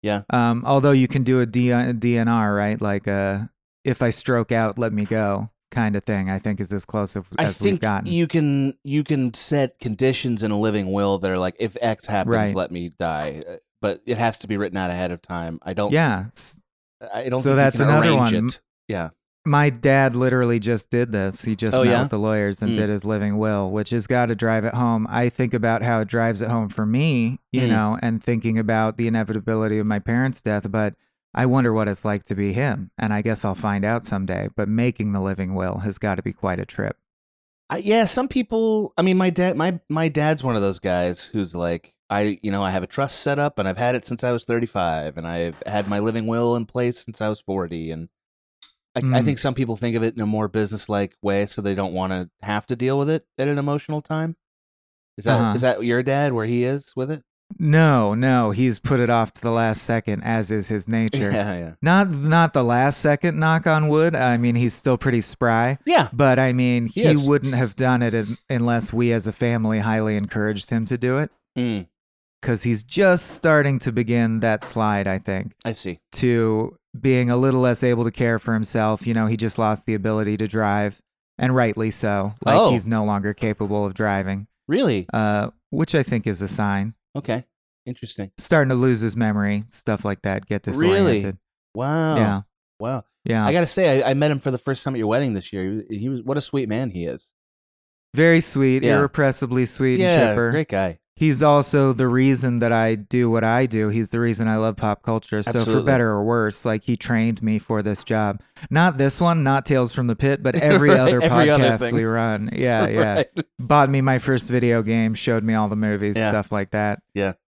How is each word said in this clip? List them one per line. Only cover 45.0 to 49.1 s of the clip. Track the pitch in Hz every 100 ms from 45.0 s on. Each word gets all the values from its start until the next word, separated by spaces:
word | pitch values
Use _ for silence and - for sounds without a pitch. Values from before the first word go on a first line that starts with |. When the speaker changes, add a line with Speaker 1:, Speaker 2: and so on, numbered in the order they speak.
| 76 78
Speaker 1:
and | 82
I've | 85 85 82 -
had | 104 101
my | 104
living | 107 113 110
will | 117 120 120
in | 113
place | 123 123 123
since | - 110
I | 107
was | 104
forty," | - 95 87 85 80
and | 80 82 _ _ _ _ _ - _ _
I, | -
I |
Speaker 2:
Mm. | 131